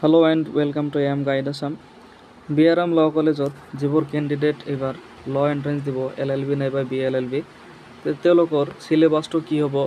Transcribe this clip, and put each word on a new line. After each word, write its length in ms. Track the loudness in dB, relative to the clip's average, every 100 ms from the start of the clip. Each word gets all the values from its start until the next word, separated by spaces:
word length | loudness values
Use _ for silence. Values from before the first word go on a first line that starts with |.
Hello' 220 | 6 6 6
and 140 | 2 0 -2
ৱেলকাম 280 | -2 -2 -4
to 40 | -2
A 80 | -2
M 60 | 0 0
Guide 180 | -2 -2
আছাম। 220 | -6 -8 -10 -14 -20 -20 -20 -20 -20 -6 2
বি 80 | 4
আৰ 80 | 4
এম 80 | 2 2
ল' 140 | 2 2
কলেজত 360 | 0 0 -2 -6 -16 -6
যিবোৰ 240 | 0 0 0
candidate 460 | -4 -4 -2 -2 -2 -6
এইবাৰ 220 | -6 -6 -8 -14 -16 -6
ল' 120 | 0 0
এণ্ট্ৰেঞ্চ 260 | 0 -4 -4 -4
দিব, 120 | -4 -6 -4
এল 60 | -4 -4
এল 80 | -2
বি 80 | -2
নাইবা 200 | -2 -2 -4
বি 60 | -2 -2
এল 80 | -2
এল 80 | -4
বি, 80 | -6 -8 -18 -20 -20 -20 -10
তে-, 140 | -6 0
তেওঁলোকৰ 420 | 4 4 4 0 -2 -6 -2
চিলেবাছটো 520 | 4 4 2 -2 -4 -2
কি 100 | -2
হ'ব 120 | 0 -2